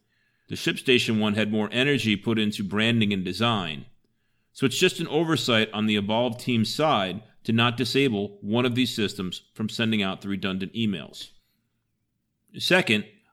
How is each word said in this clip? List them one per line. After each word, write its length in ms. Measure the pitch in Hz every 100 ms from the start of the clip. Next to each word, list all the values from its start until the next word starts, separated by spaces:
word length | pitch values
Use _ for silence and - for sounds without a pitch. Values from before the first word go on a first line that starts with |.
| _ _ _ _ -
The 80 | -
ShipStation 640 | 165 - - 123 - 110
one 140 | 107
had 180 | 104 104
more 160 | 107 104
energy 460 | 120 139 139 107 98
put 240 | 117 110
into 240 | 107 101
branding 480 | 98 101 113 117 104
and 120 | 98
design. 600 | 90 90 117 107 82 71 - - _ _ _ _ _
So 120 | - 135
it's 120 | -
just 220 | 180 -
an 80 | 165
oversight 600 | 147 165 139 127 110 107
on 140 | 104 107
the 100 | 104
Evolve 400 | 98 110 123 117
team's 380 | - 117 110
side 480 | - 156 117 92 95 - _
to 100 | -
not 240 | 113 120 120
disable 580 | 123 139 139 101 101 -
one 240 | 101 113 127
of 80 |
these 200 | 120 123
systems 500 | - 98 - 92 - -
from 160 | - 110
sending 320 | - 113 107
out 180 | 95 92
the 80 | 98
redundant 460 | 98 98 95 95
emails. 560 | 113 113 87 - - - _ _ _ _ _ _ _ _ _ _ _ _ -
Second, 480 | - 180 - 107 - - _